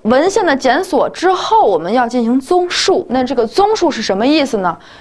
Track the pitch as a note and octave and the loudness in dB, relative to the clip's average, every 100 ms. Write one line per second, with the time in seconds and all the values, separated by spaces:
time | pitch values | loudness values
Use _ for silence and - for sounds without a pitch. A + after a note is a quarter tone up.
0 | G#3+ B3+ F4 A4 F4 C4+ B3+ C#4 F#4 C4 | 0 2 2 0 0 0 0 0 0 0
1 | D3+ - F4+ F4+ - A4 C#4+ E3+ E3+ B3 | -2 0 0 0 0 2 4 2 0 -2
2 | A#3 B3 A3+ C4 - F4+ F4+ - - F#4 | 0 0 0 0 0 0 0 -2 0 0
3 | - C4 B3+ C4 A3+ - G4+ A4 E4+ A3+ | 0 -2 -2 -2 -2 2 0 2 -2 -2
4 | G#3+ G3 B3+ D#4 C#4 G#3 F3+ E3 - - | -2 0 2 2 0 -2 -4 -6 -12 -20